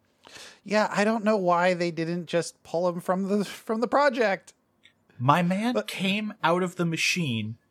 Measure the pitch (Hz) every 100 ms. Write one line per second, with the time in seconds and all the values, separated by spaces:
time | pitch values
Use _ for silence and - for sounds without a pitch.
0 | _ _ - - - - - 208 202 -
1 | 208 226 208 220 180 170 180 175 175 160
2 | 165 175 160 170 160 - - 165 180 175
3 | - 185 190 208 190 - - 220 240 277
4 | 285 247 220 185 - _ _ _ _ _
5 | _ - 123 160 175 190 233 226 208 -
6 | 190 208 214 - 160 175 185 180 170 160
7 | - 180 156 113 107 117 _